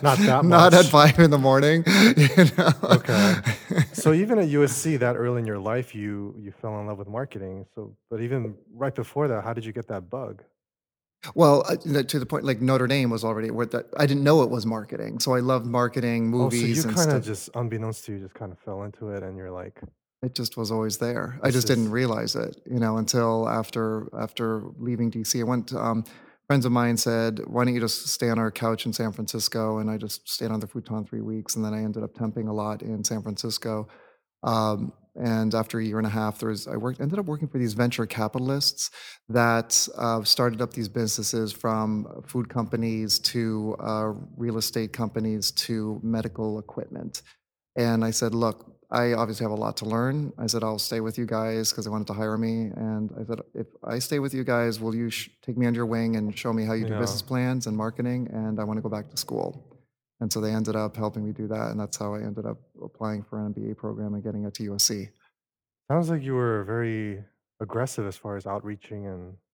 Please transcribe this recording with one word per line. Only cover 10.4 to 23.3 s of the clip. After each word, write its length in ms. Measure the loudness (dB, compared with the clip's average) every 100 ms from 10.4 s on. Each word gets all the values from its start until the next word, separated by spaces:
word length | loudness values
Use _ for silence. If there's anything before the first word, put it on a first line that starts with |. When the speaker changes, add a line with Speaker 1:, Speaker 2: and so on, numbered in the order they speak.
| -20 _ _ _ _ _ _ _ -8 6
Speaker 2:
Well, 280 | 8 8 4
uh, 60 | -2 0
the, 180 | 0 0
to 120 | -2
the 80 | -2
point, 200 | -4 -2
like, 160 | 0
Notre 260 | 2 4 4
Dame 240 | 2 2
was 120 | 0
already, 280 | -2 -2 -4
with 200 | -2 -2
that, 120 | -4 -6 0
I 100 | 2
didn't 160 | 4
know 180 | 6 6
it 80 | 6
was 160 | 2 -2
marketing, 540 | -4 -6 -8 -8 -4
so 160 | 0 2
I 40 |
loved 280 | 2 0 2
marketing, 680 | 0 0 0 0 0 2
Speaker 1:
Oh, 40 | 2
so 60 | 2
Speaker 2:
movies, 320 | 2 2 2
Speaker 1:
you 60 | 0
Speaker 2:
and 60 | 2
Speaker 1:
kinda 40 | 4
Speaker 2:
stuff. 120 | 2
Speaker 1:
just, 260 | 0 -8 -8
unbeknownst 520 | -6 -4 -4 -6 -8 -10
to 80 |
you, 60 | -10
just 140 | -12
kinda 220 | -12 -14 -14 -12
fell 160 | -10
into 260 | -10 -10 -10
it, 120 | -8
and 160 | -8 -10
you're 140 | -12
like 280 | -12 -12 -16 -20 _ _ _
Speaker 2:
It 100 | -8
just 240 | -4 -8 -6
was 140 | -4
always 260 | -2 -2 -2
there. 400 | -2 -2 -6 -2
I 40 | 2
Speaker 1:
This 80 | 2
Speaker 2:
just 120 | 4
didn't 180 | 2 2
Speaker 1:
is 40 |
Speaker 2:
realize 440 | 0 0 0 -2 -4
it, 240 | -6 -8 -6
you 140 | -2
know, 180 | 0 0
until 500 | 0 2 2